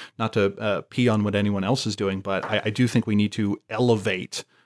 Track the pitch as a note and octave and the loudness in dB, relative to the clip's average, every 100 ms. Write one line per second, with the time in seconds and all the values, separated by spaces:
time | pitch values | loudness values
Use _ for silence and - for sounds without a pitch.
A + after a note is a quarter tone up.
0 | - - A2 A2+ G2 G2 G#2+ F#2 - - | -18 -6 -2 2 2 0 -2 -2 -4 0
1 | A#2+ G#2+ G#2 G2+ G2+ G2 G2+ C3 A2 G2+ | 2 4 2 0 0 0 0 -2 -2 -2
2 | G2 F#2+ G2 F#2+ - G#2 - G#2+ A#2+ A#2+ | -2 -2 -4 -4 -2 -2 -2 0 2 2
3 | A2 G#2 G#2 - G2+ - - A2 B2 A2 | 2 2 2 0 -2 -2 -4 0 2 2
4 | G2+ F#2+ - - - _ | 0 -4 -6 -10 -12 _